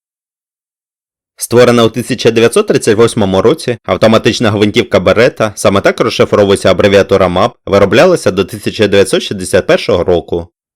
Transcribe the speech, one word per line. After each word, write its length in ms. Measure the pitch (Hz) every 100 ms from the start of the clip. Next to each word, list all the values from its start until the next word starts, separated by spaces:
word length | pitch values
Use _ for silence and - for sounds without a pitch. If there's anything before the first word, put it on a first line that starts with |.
| _ _ _ _ _ _ _ _ _ _ _ _ _ -
Створена 480 | - 120 120 120
у 40 | 113
тисяча 420 | 123 113 120 120
дев'ятсот 360 | 113 113 202 214
тридцять 300 | 160 - 104
восьмому 460 | 113 - 98 95
році, 360 | 110 - - 117
автоматична 680 | - 92 110 110 120 - 113
гвинтівка 500 | 101 104 110 101 98
Берета, 520 | 92 95 127 - 107 -
саме 240 | 107 98
так 200 | 170 196
розшифровується 680 | 117 - 113 101 98 98 101
абревіатура 580 | 90 104 98 95 95 92
мап, 280 | 90 110 - -
вироблялася 640 | 98 98 107 180 170 -
до 140 | 95
тисяча 440 | 92 104 - 92 104
дев'ятсот 340 | 98 95 185
шістдесят 440 | - 101 90 95 -
першого 380 | - - 92
року. 440 | 87 87 - 87 82 _ _